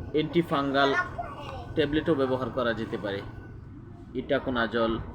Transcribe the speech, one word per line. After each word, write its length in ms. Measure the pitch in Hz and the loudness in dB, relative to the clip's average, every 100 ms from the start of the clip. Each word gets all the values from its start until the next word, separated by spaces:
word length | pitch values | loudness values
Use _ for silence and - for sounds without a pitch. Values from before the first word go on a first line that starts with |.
| - | -2
অ্যান্টিফাঙ্গাল 800 | 151 151 170 165 147 139 135 139 139 - - - - - - - - | 0 2 2 2 2 2 4 4 4 0 -4 -8 -10 -10 -10 -2 0
ট্যাবলেটও 400 | 143 151 151 143 | 2 2 2 4
ব্যবহার 340 | 131 127 120 | 4 2 0
করা 240 | 131 117 | 0 0
যেতে 240 | 110 113 113 | 0 -2 -4
পারে, 240 | 101 98 98 - - - - - - - - | -4 -4 -6 -12 -14 -14 -14 -16 -16 -16 -8
ইটাকোনাজল, 840 | 127 123 135 139 123 113 117 113 107 - | -6 0 0 2 0 2 2 2 2 -4